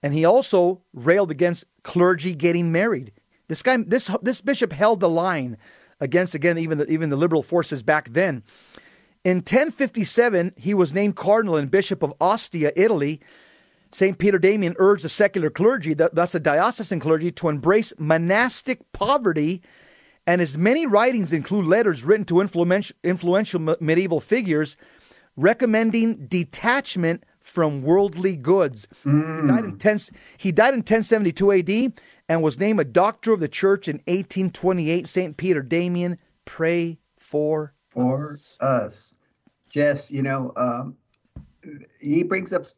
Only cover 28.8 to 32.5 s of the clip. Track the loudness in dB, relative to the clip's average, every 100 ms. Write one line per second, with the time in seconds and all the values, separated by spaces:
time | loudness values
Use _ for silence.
28.8 | -20 _ 0 0 0 -2 2 2 0 -2
29.8 | 0 0 -4 -20 -20 _ -2 4 4 2
30.8 | 0 0 2 2 2 2 4 4 2 0
31.8 | 0 -4 _ _ _ 0 0